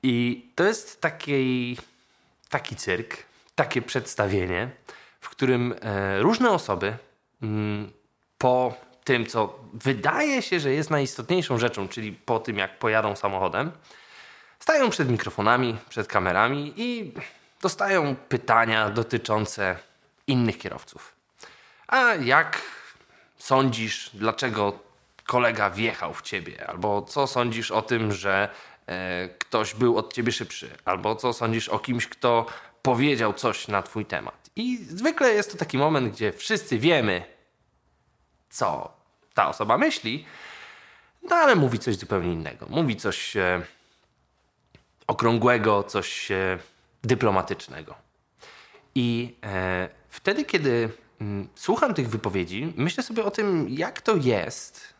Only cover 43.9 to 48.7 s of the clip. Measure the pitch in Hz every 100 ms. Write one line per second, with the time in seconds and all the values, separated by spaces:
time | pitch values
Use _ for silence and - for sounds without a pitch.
43.9 | _ _ _ _ _ _ _ _ _ _
44.9 | _ - 104 117 117 120 120 110 104 101
45.9 | 104 92 - - 95 95 92 - _ _
46.9 | _ 117 127 117 95 90 92 - 69 80
47.9 | - _ _ _ _ - - -